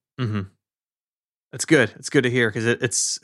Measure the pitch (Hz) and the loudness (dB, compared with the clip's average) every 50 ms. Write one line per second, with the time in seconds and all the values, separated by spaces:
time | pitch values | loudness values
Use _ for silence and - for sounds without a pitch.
0 | _ _ _ - 127 110 107 101 95 98 _ _ _ _ _ _ _ _ _ _ | _ _ _ -8 -6 -4 -4 -6 -8 -10 _ _ _ _ _ _ _ _ _ _
1 | _ _ _ _ _ _ _ _ _ _ - 127 - - 160 143 117 107 - - | _ _ _ _ _ _ _ _ _ _ -10 -6 0 2 4 4 4 2 -2 -10
2 | - - - 143 123 123 120 127 120 110 104 120 110 117 117 - - 117 - - | -8 0 0 2 2 2 2 2 0 0 0 0 0 0 0 0 -2 -2 -2 -2
3 | - - - - | -2 -4 -4 -4